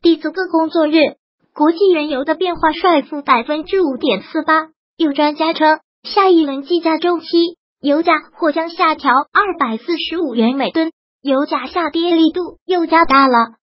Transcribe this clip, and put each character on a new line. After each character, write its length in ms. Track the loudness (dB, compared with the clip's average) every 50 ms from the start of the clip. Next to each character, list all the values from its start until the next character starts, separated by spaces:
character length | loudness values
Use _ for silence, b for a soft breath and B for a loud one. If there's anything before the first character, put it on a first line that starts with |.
第 160 | 2 2 0
四 140 | 2 -2 -8
个 160 | -6 -6 -6 -2
工 200 | -2 -2 -2 0
作 180 | 0 -2 0
日， 120 | 2 2 2 2 0 -2 _ _ _ _ _ _ _ _
国 180 | 0 0 0
际 160 | 2 2 2 2
原 160 | 2 2 0 -4
油 160 | -6 -6 -4
的 100 | -4 -4
变 180 | -2 -2 -4 -4
化 160 | -2 -2 -2
率 300 | -2 0 0 2 2 2
负 200 | 0 -4 -12 -10
百 200 | 0 0 0 0
分 220 | 0 -4 -6 -6 -4
之 180 | -2 -2 0
五 140 | 0 0 -2
点 260 | -2 -2 -2 -2 -2
四 200 | -4 -6 -6 -6
八。 260 | -2 0 0 0 -2 -6 _ _ _ _ _
有 160 | _ -2 -2
专 220 | 0 0 0 0 0
家 180 | -2 -4 -4
称， 280 | 0 2 2 2 2 2 _ _ _ _ _
下 240 | -4 0 2 4 6
一 160 | 6 4 4
轮 160 | 0 -4 -8
计 180 | -6 -4 -4 -2
价 180 | 0 0 -2 0
周 200 | 0 -2 -2 -2
期， 80 | -4 -2 0 0 0 0 -4 _ _ _ _ _
油 220 | -2 0 0 2
价 100 | 2 0 0 0 -2 -10 _
或 180 | -2 -2 -2
将 180 | 0 -2 -6 -6
下 240 | -4 -2 0 0 0
调 180 | -2 0 2
二 460 | 2 2 0 _ _ 0 0 0 -2 -4
百 180 | -2 -4 -4
四 220 | -6 -4 -4 -4 -4
十 200 | -4 -6 -4 -4
五 160 | -4 -4 0
元 200 | 0 0 2 0
每 160 | 0 -4 -2
吨， 220 | 0 -2 -2 -2 _ _ _ _ _ _
油 220 | _ -2 0 0 0
价 220 | -2 -4 -6 -6
下 240 | -6 -6 -4 -4 -2
跌 240 | -2 -2 0 0 2
力 160 | 2 2 2
度 280 | 2 -2 -8 -8 -10 _ _
又 220 | -2 -2 -2 0
加 180 | 2 2 2 4
大 220 | 4 4 4 4
了。 280 | 4 4 2 0 0 -6 _